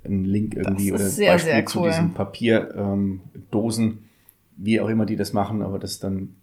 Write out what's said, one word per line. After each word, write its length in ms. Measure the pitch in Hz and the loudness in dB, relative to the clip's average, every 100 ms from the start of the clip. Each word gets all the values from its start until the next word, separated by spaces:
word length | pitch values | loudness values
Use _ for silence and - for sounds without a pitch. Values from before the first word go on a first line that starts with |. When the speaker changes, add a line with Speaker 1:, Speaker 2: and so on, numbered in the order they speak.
| - | -4
Speaker 1:
einen 200 | 98 95 | -2 2
Link 300 | 101 107 - | 0 0 -2
irgendwie 360 | 95 98 98 | -2 0 0
Speaker 2:
Das 80 | 92 | 0
ist 40 | 98 | 0
Speaker 1:
oder 40 | |
Speaker 2:
sehr, 200 | - 202 | 2 4
Speaker 1:
Beispiel 200 | 175 160 | 4 4
Speaker 2:
sehr 120 | 135 - | 2 0
Speaker 1:
zu 140 | - | 0
Speaker 2:
cool. 60 | 170 | 0
Speaker 1:
diesen 240 | 165 165 | 2 0
Papier-, 600 | - 98 - 117 110 - - | -2 -6 -2 2 2 2 -4
ähm, 460 | 101 101 98 95 - - 95 | -2 0 -2 -4 -10 -20 -4
Dosen, 580 | 107 113 110 110 - - _ _ _ _ - | -2 -2 0 -2 -2 -14 _ _ _ _ -8
wie 240 | 101 110 | 0 2
auch 80 | 101 | 2
immer 160 | 113 104 | 0 0
die 100 | 104 | 0
das 160 | 98 | -2
machen, 300 | 107 98 107 | 0 0 -2
aber 180 | 95 98 | -4 -4
dass 200 | - - | -8 -6
dann 360 | 98 95 95 - | -4 -4 -6 -14